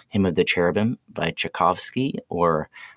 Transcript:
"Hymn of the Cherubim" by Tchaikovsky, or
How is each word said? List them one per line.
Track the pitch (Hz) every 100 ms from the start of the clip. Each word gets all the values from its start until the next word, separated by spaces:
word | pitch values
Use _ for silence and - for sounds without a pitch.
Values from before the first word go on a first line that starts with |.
| -
"Hymn | 104 95
of |
the | 80
Cherubim" | 87 - 87 87 113 - _
by | - 82
Tchaikovsky, | - - - 87 92 - 123 135 - -
or | 87 85 78 78 - -